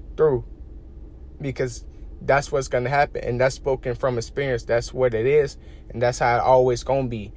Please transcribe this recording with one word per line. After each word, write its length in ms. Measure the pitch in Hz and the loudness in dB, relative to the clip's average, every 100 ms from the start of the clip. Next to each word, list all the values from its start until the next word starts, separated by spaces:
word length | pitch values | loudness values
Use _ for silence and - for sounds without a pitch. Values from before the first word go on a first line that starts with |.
| - | -12
through, 300 | - 156 123 - - - - - - - - - - | 0 2 2 -4 -14 -16 -16 -18 -18 -18 -18 -18 -10
because 460 | 139 - 127 - - - - - | -8 -4 -4 -6 -14 -16 -16 -6
that's 320 | 131 135 - | 2 2 2
what's 160 | - - | -2 0
gonna 220 | 123 123 | -2 2
happen. 340 | 143 147 - | 2 2 0
And 160 | - 120 | -4 2
that's 140 | 131 | 2
spoken 400 | - 139 131 131 | 2 -2 -2 -4
from 240 | 120 135 120 | -2 -2 -2
experience. 440 | 113 - 139 117 | -4 -4 -2 -2
That's 280 | - 117 - | 0 -2 0
what 220 | 123 127 | 0 2
it 100 | 110 | 2
is, 320 | 127 147 139 - - - - | 4 4 2 -4 -18 -18 -12
and 140 | 117 | 0
that's 160 | 120 127 | 0 2
how 180 | 127 120 | 2 4
it 60 | |
always 420 | 123 127 127 120 | 6 6 6 2
gonna 240 | - 135 127 | 0 0 0
be. 240 | 117 98 | -6 -10